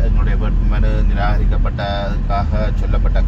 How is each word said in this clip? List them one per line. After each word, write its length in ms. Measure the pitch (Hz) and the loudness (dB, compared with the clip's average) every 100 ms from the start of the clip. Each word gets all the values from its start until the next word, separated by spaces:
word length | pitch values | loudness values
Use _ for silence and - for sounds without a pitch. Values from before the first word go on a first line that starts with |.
எங்களுடைய 340 | - - - - | 2 2 2 0
வேட்புமனு 640 | - - - - 110 110 104 | 0 0 0 0 0 2 0
நிராகரிக்கப்பட்டதுக்காக 1700 | 98 104 110 - - 127 120 101 101 98 - - 143 - - 107 | 0 0 0 0 0 0 -2 -4 -4 -4 -4 -2 -2 -2 -2 0
சொல்லப்பட்ட 480 | - - - - - | -2 0 0 2 2